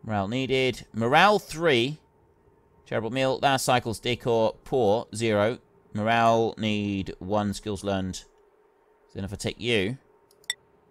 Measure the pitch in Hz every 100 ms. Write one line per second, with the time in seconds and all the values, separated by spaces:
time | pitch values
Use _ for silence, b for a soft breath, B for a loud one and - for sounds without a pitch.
0 | - 107 95 127 131 131 131 120 - 107
1 | 113 151 196 208 - 151 170 123 127 151
2 | _ _ _ _ _ _ _ _ - 120
3 | 110 131 131 131 139 135 - 123 117 104
4 | 123 120 127 113 110 - - 139 107 110
5 | - 107 117 104 107 123 _ _ _ 107
6 | 107 117 117 113 113 - 107 104 101 98
7 | 92 - 90 104 101 98 107 98 101 98
8 | 92 92 - _ _ _ _ _ _ _
9 | _ - 98 98 104 - 113 113 95 135
10 | _ _ _ _ _ - _ _ _